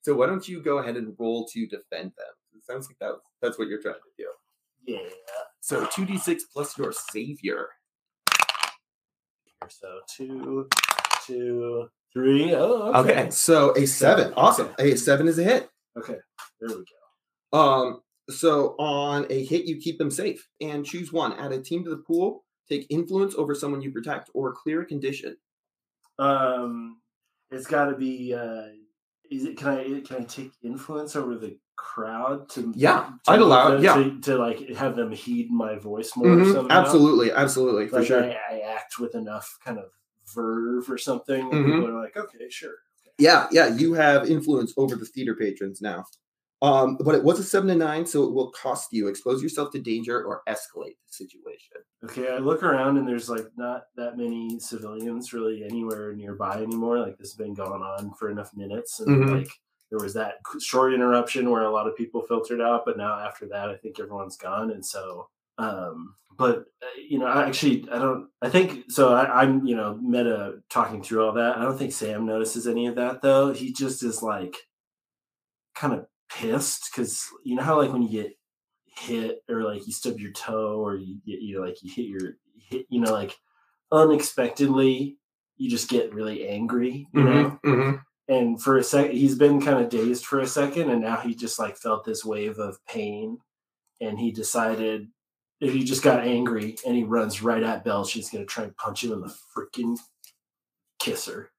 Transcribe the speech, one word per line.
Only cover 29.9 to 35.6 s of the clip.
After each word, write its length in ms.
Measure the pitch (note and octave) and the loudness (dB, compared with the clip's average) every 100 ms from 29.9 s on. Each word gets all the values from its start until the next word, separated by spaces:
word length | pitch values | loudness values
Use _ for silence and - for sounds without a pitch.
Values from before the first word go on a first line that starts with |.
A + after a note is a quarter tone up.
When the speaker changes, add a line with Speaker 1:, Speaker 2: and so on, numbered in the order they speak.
| C#3 | -8
Speaker 2:
can 160 | C3+ C3 | -8 -10
I 60 | A2+ | -10
take 260 | - C3 _ | -12 -16 _
influence 540 | A#2 C3 C3 D3+ D3+ D3+ | -10 -10 -8 -8 -6 -6
over 200 | B2 A#2 | -4 -6
the 200 | G#2+ - _ - | -8 -14 _ -16
crowd 720 | - - A2 A2+ B2+ C#3+ C#3 | -12 -10 -8 -4 -2 -4 -8
to 200 | - A#2 A2+ | -6 -6 2
Speaker 1:
Yeah, 340 | C#3+ - - - - | 4 4 0 -2 6
Speaker 2:
to 60 | |
Speaker 1:
I'd 100 | G#3 | 8
allow 280 | F3 B2+ C#3+ | 10 10 10
Speaker 2:
them 100 | C#3 | 8
Speaker 1:
it, 40 | |
yeah. 120 | E3+ C#3 | 8 8
Speaker 2:
to, 240 | C3+ C3+ | 4 0
to, 160 | C#3+ B2+ | -2 0
like, 320 | A#2 A2 - A#2 | 0 -4 -8 -4
have 200 | C3+ A#2 | -2 -2
them 160 | A2+ | -4
heed 400 | G#2 - A#2+ A#2 | -6 -4 -4 0
my 240 | A#2 | 0